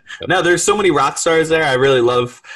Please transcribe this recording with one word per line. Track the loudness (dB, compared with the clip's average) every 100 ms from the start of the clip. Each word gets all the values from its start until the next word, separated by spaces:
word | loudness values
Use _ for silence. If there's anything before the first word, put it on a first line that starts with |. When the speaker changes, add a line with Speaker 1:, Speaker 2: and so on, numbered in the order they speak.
| -20 -10
Speaker 1:
Yep. | -4
Speaker 2:
No, | 0
there's | 0 0
so | 0 0
many | 0
rock | 0 0 -2
stars | 0 0 0
there. | 0 0
I |
really | 2 2 2
love, | 2 0 -2 -8 -20